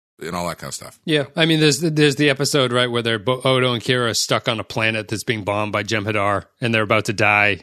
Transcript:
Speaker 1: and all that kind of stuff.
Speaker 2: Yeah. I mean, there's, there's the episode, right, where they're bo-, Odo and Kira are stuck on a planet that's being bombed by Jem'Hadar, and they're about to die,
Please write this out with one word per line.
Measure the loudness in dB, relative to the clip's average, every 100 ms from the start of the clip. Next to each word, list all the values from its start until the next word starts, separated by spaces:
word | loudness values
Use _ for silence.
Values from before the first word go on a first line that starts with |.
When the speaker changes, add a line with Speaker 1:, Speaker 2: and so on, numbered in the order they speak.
| _ _
Speaker 1:
and | -8 -6
all | -6
that | -8
kind | -10
of | -12
stuff. | -14 -12 -2
Speaker 2:
Yeah. | -2 -2 0
I | 2
mean, | 4
there's, | 2 2
there's | 0 2 2 4
the | 2
episode, | 2 0 0 2
right, | 2 0
where | 0
they're | -2 -2
bo-, | -2 0
Odo | 2 2 2
and | -2
Kira | 0 0 0
are |
stuck | -2 0 0 0
on | -4
a |
planet | -6 -2 -2 -2 -4
that's | -6
being | -4 -4
bombed | -2 -2 -2
by | -2
Jem'Hadar, | -2 -2 -2 0 0 -2 -4 _
and | -2
they're | 0
about | 2 2 0
to |
die, | 0 2 4 2 0